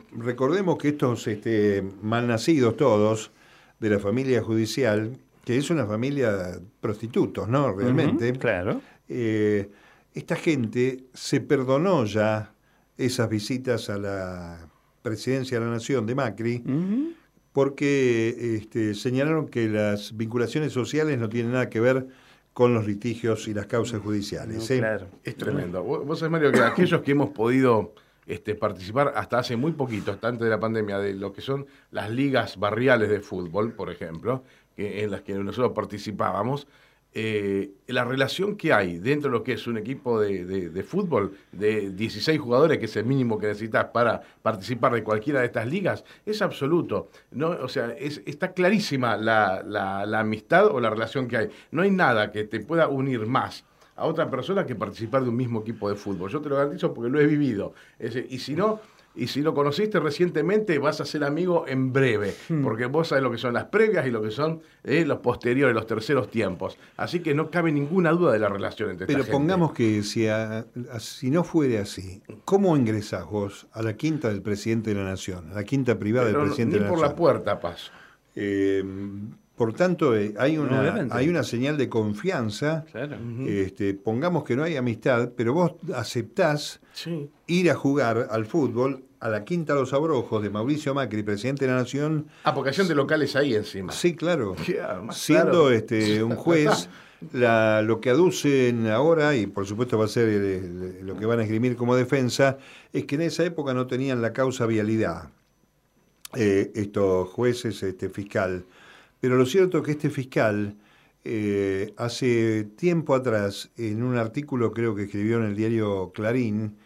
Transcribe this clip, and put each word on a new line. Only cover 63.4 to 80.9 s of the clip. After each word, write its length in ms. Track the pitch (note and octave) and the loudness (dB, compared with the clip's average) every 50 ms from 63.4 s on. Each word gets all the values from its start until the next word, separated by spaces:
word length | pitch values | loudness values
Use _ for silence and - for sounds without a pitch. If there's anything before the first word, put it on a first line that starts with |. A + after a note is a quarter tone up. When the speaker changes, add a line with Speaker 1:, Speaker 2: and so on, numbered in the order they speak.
| B2+ B2 A#2+ | -2 -2 -2
Speaker 3:
las 100 | A2 G2 | -2 -2
previas 420 | - - G#3 A3 G#3+ F#3+ E3+ C3+ | 0 2 2 4 4 2 2 0
y 60 | C3 | 0
lo 100 | A#2 A2 | -2 -2
que 80 | G#2+ G#2+ | -2 -4
son, 320 | G#2+ C#3 D3+ D#3+ D#3+ D#3+ - - _ _ - | -2 -2 -2 -2 -2 -4 -10 -18 _ _ -4
eh, 220 | - C3 E3 E3 | 0 2 2 2
los 140 | C#3+ A#2+ - | 2 0 0
posteriores, 540 | - A#2+ A2+ - - A#2+ B2 C3+ C#3+ B2+ A2+ | 0 -2 -2 0 0 0 2 4 4 4 4
los 140 | A2+ A2 | 2 0
terceros 420 | - A2 A2 - - D3 B2+ A2 - | -2 -4 -4 0 0 2 2 0 0
tiempos. 480 | - A2+ G#2 F#2 F2+ - F#2+ F2 - - - - _ | -2 -2 0 0 -2 -4 -6 -8 -8 -12 -20 -16 _
Así 240 | - - G#2+ D#3+ F3 | -8 -6 -4 -4 -2
que 120 | E3+ D#3+ C#3+ | 0 0 0
no 160 | D3+ D#3+ D#3 | 0 0 -2
cabe 220 | - F3 E3 E3 | 0 0 0 2
ninguna 400 | D3+ D3 C#3+ C#3+ E3+ F#3+ E3+ D#3 | 2 0 0 0 2 2 4 4
duda 220 | E3 F3 F3 D3+ A2+ | 4 4 4 4 4
de 60 | G#2+ | 4
la 100 | G#2+ G2+ | 2 0
relación 400 | G2 G2 G#2 G2+ - - G#2 F#2+ | 0 -2 -4 -6 -4 -4 -4 -4
entre 180 | F#2+ E2+ F#2+ | -4 -4 -4
Speaker 1:
Pero 120 | F#2+ C#3 C#3 | -2 0 0
Speaker 3:
esta 120 | B2+ A2 | 0 0
gente. 60 | A2 B2 | 0 2
Speaker 1:
pongamos 300 | D3 E3 F#3+ F3+ E3+ D3+ | 2 2 2 2 2 2
que 320 | - - A#2 A2 G#2+ G#2 G#2 | 2 2 2 2 2 2 0
si, 240 | - - A#2+ A2 | -2 0 0 0
a, 380 | G#2+ G#2+ A2 A2 G#2+ A2 A2 A2+ - - B2 B2 - | 2 0 0 -2 -4 -6 -8 -8 -10 -12 -12 -12 -10
a, 80 | B2+ A2+ | -12 -12
si 320 | - - - - C3+ B2+ | -12 -12 -10 -6 -2 0
no 140 | C#3+ F3 E3+ | 0 0 0
fuera 380 | - - E3 D3 C3 A#2+ G#2 G2 | 0 2 2 2 2 2 0 -2
así, 380 | - - G2 F#2 F#2 F#2 - - - G#2+ - - | -4 -8 -12 -12 -12 -14 -16 -18 -18 -20 -14 -2
¿cómo 320 | - F#3+ G3 G3+ F#3 D#3+ | 2 2 4 6 4 4
ingresás 500 | C#3+ B2 A2 A2 G#2 G#2 - - F#2 E2 | 4 4 2 0 -2 -2 -4 -6 -6 -6
vos 420 | D2+ G#2+ G#2 G2+ G2 G2 - - - | -4 -4 -4 -4 -4 -6 -12 -20 -14
a 100 | - A#2 | -8 -4
la 120 | A2+ A2+ G#2 | -4 -4 -4
quinta 320 | - D3+ D#3 D#3 C#3+ - | -2 -2 -2 -2 -2 -2
del 140 | A2+ G#2 G2 | -2 -2 -2
presidente 480 | F2 A2 G#2 G2+ - A2+ A2+ A2+ G#2 A2 G#2 | -2 -4 -4 -2 -2 0 0 0 0 -2 -2
de 40 | G2+ | -2
la 40 | G2 | -2
Nación, 440 | F#2+ F#2+ F#2 - - F#2 F2 E2 D#2 | -4 -6 -6 -8 -8 -10 -10 -12 -10
a 20 | F#2+ | -8
la 100 | G#2 G2+ | -8 -4
quinta 340 | - C#3 C#3 B2+ B2 A2+ | -2 -2 0 2 2 0
privada 280 | G2+ G#2 G#2 A2+ B2+ B2 | 2 0 0 2 2 2
Speaker 3:
Pero 120 | A2+ G2+ F#2+ | 2 2 2
Speaker 1:
del 100 | G2+ G2 | 2 0
Speaker 3:
no, 40 | - | 0
Speaker 1:
presidente 200 | - A#2 - F#3 | 0 0 2 2
Speaker 3:
ni 40 | G3+ | 2
Speaker 1:
de 40 | G3+ | 2
la 60 | G3+ | 2
Speaker 3:
por 80 | F3+ D#3+ | 2 2
la 40 | D#3 | 2
Speaker 1:
Nación? 100 | C#3+ - | 2 2
Speaker 3:
puerta 420 | E3 E3+ C#3+ A#2+ A2 - G2+ G2+ - | 4 4 4 4 2 0 -2 -2 -2
paso. 300 | - F2 F2 - - - - - - - _ _ _ _ - | -4 -8 -8 -10 -14 -18 -20 -20 -20 -20 _ _ _ _ -8
Speaker 1:
Eh, 480 | - G#2 G2+ G2+ G2 G2 G2 G2 F#2+ F#2+ G2 F#2+ G2 G2+ G2+ G2+ G2+ G#2 A#2+ C#3+ - _ _ _ | -4 -2 0 0 2 2 2 2 0 -2 -4 -6 -8 -8 -10 -10 -10 -12 -12 -14 -18 _ _ _
por 160 | - A#2+ A2+ | -2 0 0
tanto, 420 | A2 - F3+ F#3 F3 F3+ E3 C#3 A2+ | 2 2 2 2 2 4 4 4 4
eh, 160 | G#2+ G2+ G#2 - | 4 2 0 0
hay 200 | A2 B2+ D3 D#3+ | 0 2 2 2
una, 240 | D#3 C#3+ - C3+ C3+ | 2 0 0 2 2
Speaker 2:
Obviamente. 340 | C3+ - | 2 2